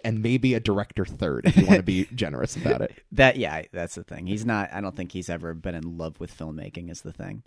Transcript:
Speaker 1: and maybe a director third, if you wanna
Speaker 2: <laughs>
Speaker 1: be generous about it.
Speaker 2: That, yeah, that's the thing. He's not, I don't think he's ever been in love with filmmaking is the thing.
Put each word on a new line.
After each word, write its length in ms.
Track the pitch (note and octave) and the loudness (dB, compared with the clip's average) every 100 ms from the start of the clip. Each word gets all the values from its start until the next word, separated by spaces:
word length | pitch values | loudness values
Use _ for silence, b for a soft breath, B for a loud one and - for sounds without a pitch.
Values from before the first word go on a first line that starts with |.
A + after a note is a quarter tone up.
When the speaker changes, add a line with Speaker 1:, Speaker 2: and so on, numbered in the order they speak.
Speaker 1:
and 180 | A2+ A2 | 0 0
maybe 300 | A2+ B2+ C3 | 2 4 4
a 60 | A#2 | 2
director 460 | G#2+ G2+ G#2 - F#2 | 2 0 0 -4 -4
third, 400 | - E2+ B1 F3+ | -2 -2 2 6
if 100 | - | 6
you 80 | F#2 | 8
wanna 160 | G3 | 6
Speaker 2:
<laughs> 0 | |
Speaker 1:
be 220 | F2+ F#2 F#2+ | 6 0 0
generous 400 | B2 F2 C2 - | -2 -4 -2 -4
about 280 | - - - | -2 0 0
it. 100 | - - _ | -2 -6 _
Speaker 2:
That, 260 | - C3 C3 | 6 6 6
yeah, 240 | F2+ D#2+ - | -2 -4 -8
that's 220 | F2 E2+ | -6 -6
the 100 | - | -8
thing. 220 | - - F2+ | -12 -10 -6
He's 180 | G#2 | -2
not, 240 | A2+ G#2+ G2 | 0 -2 -2
I 80 | F#2+ | -6
don't 120 | G2 | -6
think 160 | F#2 F2 | -8 -8
he's 200 | F#2 F2 | -8 -6
ever 240 | E2+ E2 | -6 -8
been 200 | E2 F#2 | -8 -8
in 220 | E2+ E2 E2+ | -6 -8 -8
love 240 | D#2+ - | -8 -8
with 160 | F2 - | -12 -10
filmmaking 540 | D#2+ D#2 - - E2+ | -12 -10 -12 -12 -12
is 100 | E2 | -14
the 120 | - | -14
thing. 280 | - F#2+ G#2+ | -12 -12 -12